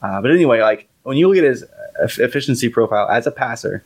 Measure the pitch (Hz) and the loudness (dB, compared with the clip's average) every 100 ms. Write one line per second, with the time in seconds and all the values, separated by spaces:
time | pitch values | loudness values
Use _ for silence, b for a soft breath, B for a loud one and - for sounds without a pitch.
0 | 98 98 113 170 156 117 107 110 - _ | -8 -4 0 2 4 4 2 0 -6 _
1 | - 135 185 196 147 127 - - - - | -6 2 4 4 2 0 -8 -18 -16 -4
2 | - - 123 143 135 123 120 117 113 104 | -4 0 -2 -2 -2 -2 0 0 0 0
3 | 101 113 123 - 139 135 - 101 | 0 0 -2 -4 -6 -4 -8 -8